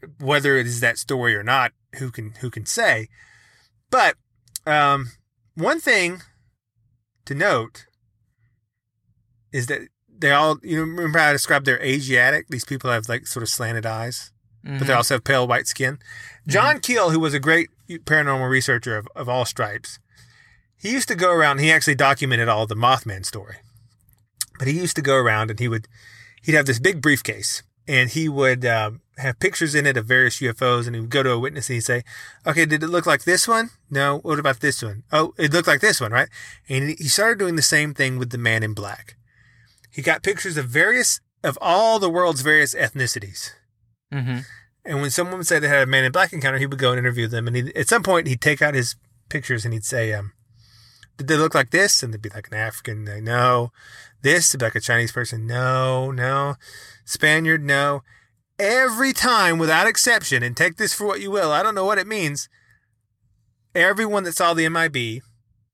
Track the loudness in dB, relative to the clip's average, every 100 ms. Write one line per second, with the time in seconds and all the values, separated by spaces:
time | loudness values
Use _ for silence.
0 | -14 -8 -2 2 2 2 0 0 0 0
1 | -4 -2 0 -2 0 0 0 -6 _ -12
2 | -12 -10 -14 -12 -12 -10 -6 -2 0 0
3 | -4 _ -20 _ _ _ _ _ _ 2
4 | 2 0 _ _ _ -10 0 2 4 2
5 | -2 -14 _ _ _ -4 -2 0 2 2
6 | 2 -4 -16 _ _ _ _ _ _ _
7 | _ _ -10 -2 0 0 -2 -14 -20 _
8 | _ _ _ _ _ _ _ _ _ _
9 | _ _ _ _ _ -6 -4 -6 -8 _
10 | _ -2 2 4 4 0 -4 -4 -4 -4
11 | 0 2 4 2 2 2 2 0 0 -2
12 | 2 4 4 2 -4 -10 -8 -6 -2 -2
13 | -2 -6 -6 -8 -6 -4 -4 -4 -6 -6
14 | -8 -10 -14 _ _ _ -10 -4 0 2
15 | 2 -2 0 0 2 0 -2 -4 -6 -6
16 | -14 -20 -20 -14 0 2 2 2 0 2
17 | 2 2 0 0 2 2 0 _ -18 -14
18 | 0 0 2 0 0 0 0 -2 -4 -8
19 | -8 -10 -4 -2 -2 -4 -6 -8 -14 -20
20 | _ _ -20 _ _ _ _ _ -4 -4
21 | -2 0 2 4 4 4 4 4 2 4
22 | 4 2 0 0 2 0 -2 2 2 2
23 | -2 -10 -10 -12 -16 -20 _ _ _ _
24 | _ _ _ _ -12 -6 -4 -2 -2 -2
25 | 2 2 2 0 -2 -4 -4 -4 -8 -20
26 | -20 -20 -20 _ 2 2 2 2 0 0
27 | 0 0 -2 -6 -8 -8 -12 _ -2 0
28 | 0 -2 -2 2 2 2 0 0 -2 -8
29 | _ -8 -6 -4 -4 -2 -2 2 2 0
30 | 2 2 4 0 -4 -2 0 0 -2 -8
31 | -2 0 0 0 -4 -6 -6 -4 -2 -2
32 | -4 -16 -20 -8 -2 0 2 0 0 0
33 | 2 2 2 0 2 0 -2 -10 _ -2
34 | 0 -2 -2 -2 0 0 -2 -2 -6 -10
35 | -2 0 0 0 2 2 2 4 2 2
36 | 0 0 -2 -6 -20 -20 -6 -4 -4 -4
37 | -2 2 2 0 -2 0 2 2 0 -2
38 | -2 -2 -6 -2 0 0 -2 -6 -10 -12
39 | -16 -20 _ _ _ _ _ _ _ -6
40 | -2 0 -2 -2 -4 -6 -2 2 4 2
41 | 2 -2 _ _ -6 -2 2 4 4 4
42 | 2 2 2 2 4 4 4 0 -2 -2
43 | -4 -4 -10 -12 -14 -16 _ _ _ _
44 | _ -6 -4 -6 -8 -20 _ _ -8 -4
45 | -2 -2 -4 -4 0 0 4 2 4 2
46 | 2 2 0 0 -4 -2 -4 0 0 2
47 | 0 -2 -4 -4 -2 -4 -4 -2 0 2
48 | 2 0 0 -2 0 2 0 0 -4 -8
49 | _ _ _ -8 -4 -4 -4 -6 -4 -4
50 | -2 -4 -8 -16 _ _ _ -20 _ _
51 | -20 -8 0 2 4 2 2 2 4 2
52 | -2 -8 -12 -14 -10 -6 -6 -8 -10 -10
53 | -10 -8 -2 2 4 2 0 -10 -20 -20
54 | -20 _ 2 4 2 0 -2 -2 0 0
55 | 0 -4 -6 -6 -6 -2 0 0 0 -2
56 | -4 -4 -2 0 -2 -6 -14 -20 -20 -20
57 | -12 0 2 2 2 0 2 2 2 -2
58 | -8 _ _ _ _ -2 2 2 2 2
59 | 0 2 2 4 4 4 4 4 4 2
60 | 2 2 2 0 0 0 0 0 -4 -2
61 | -2 -2 -4 0 2 2 2 0 0 0
62 | -2 -4 -4 -4 -10 _ _ _ _ _
63 | _ _ _ _ _ _ _ 2 2 2
64 | 0 -2 -2 0 2 2 0 0 0 -2
65 | -6 -8 -14 _ _ _ _